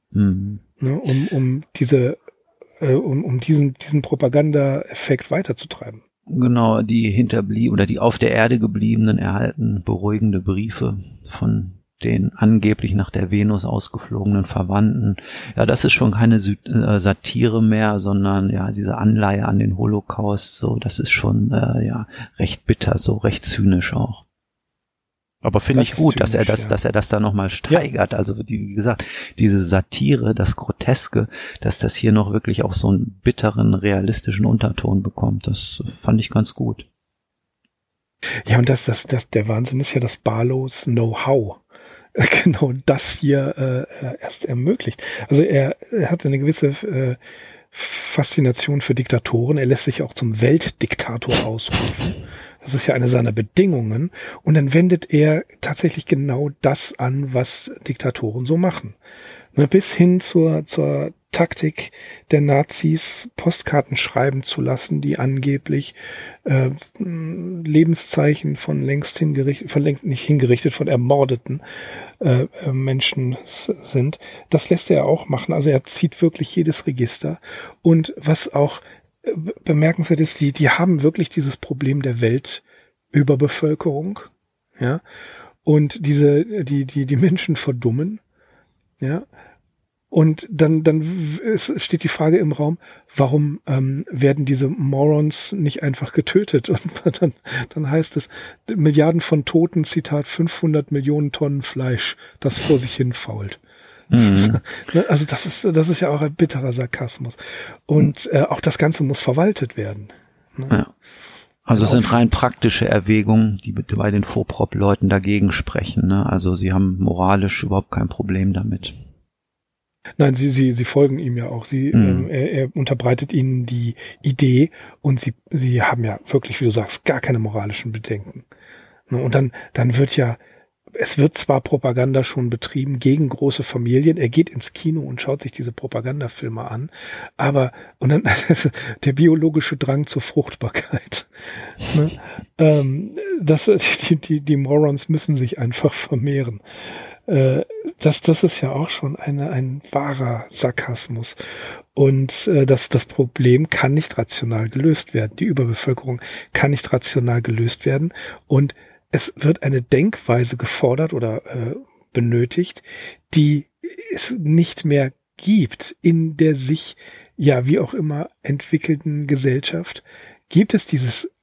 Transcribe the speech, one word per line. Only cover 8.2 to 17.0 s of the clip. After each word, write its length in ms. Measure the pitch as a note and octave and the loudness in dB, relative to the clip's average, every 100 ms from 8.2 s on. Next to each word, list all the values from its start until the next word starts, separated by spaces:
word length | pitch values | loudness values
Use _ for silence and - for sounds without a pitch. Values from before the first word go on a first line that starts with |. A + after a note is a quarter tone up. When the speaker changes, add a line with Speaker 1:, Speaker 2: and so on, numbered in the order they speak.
| A#2 | 2
Speaker 1:
Erde 280 | B2 A#2 A#2 | 4 2 2
gebliebenen 580 | A2 G2+ G#2+ A2+ A2 G2 | 0 0 0 2 4 2
erhalten 640 | F#2+ G2 A#2+ - A2+ G2+ | 0 0 -2 -2 -2 -2
beruhigende 560 | F2 F#2+ G2+ G#2 G#2+ F#2+ | -2 -2 0 0 0 0
Briefe 600 | F#2 G2 A2 - B2+ G2 - - - | 0 -2 -4 -4 -4 -4 -10 -18 -16
von 400 | - A1 A1 F#2 - _ - | -4 -2 0 -4 -12 _ -6
den 280 | A#2 A2+ - | -2 0 0
angeblich 600 | - G#2+ A2 G#2 G#2+ A2 G2 | 2 4 4 4 0 0 -2
nach 160 | G2 | -2
der 200 | - F#2 | -2 0
Venus 320 | G2+ G#2 G#2 | 2 2 0
ausgeflogenen 840 | G#2+ A2 - - - A2 G2+ G2+ F#2+ | -2 -4 -6 -12 -8 -4 0 0 0
Verwandten. 720 | G2+ F#2 G2 G#2+ - G#2+ F#2+ - - - - | -2 -2 2 2 2 0 -2 -6 -16 -10 -2
Ja, 120 | A2+ | 2
das 160 | - | 2
ist 100 | - | 2
schon 180 | - B2 | 4 2
keine 280 | G2+ A#2 A2+ | 4 4 4
Sü-, 180 | G2 G2+ - | 2 -4 -2
äh, 340 | A2+ A2 | 0 2
Satire 640 | G#2 | 2